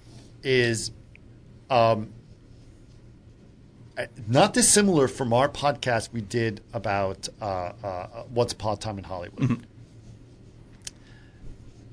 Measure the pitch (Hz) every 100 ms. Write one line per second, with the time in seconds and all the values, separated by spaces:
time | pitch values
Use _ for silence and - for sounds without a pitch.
0 | - - - - 139 127 120 113 - -
1 | - - - - - - - 127 113 107
2 | 113 - - - - - - - - -
3 | - - - - - - - - - -
4 | 131 - 104 131 202 247 226 208 202 160
5 | 127 - 123 117 143 - 143 131 127 113
6 | - 120 95 120 113 104 - 117 107 101
7 | 98 95 - - 107 95 87 - 104 90
8 | 104 117 - 120 120 - 107 104 113 98
9 | 92 92 87 - 135 113 - - - -
10 | - - - - - - - - - -
11 | - - - - - - - - -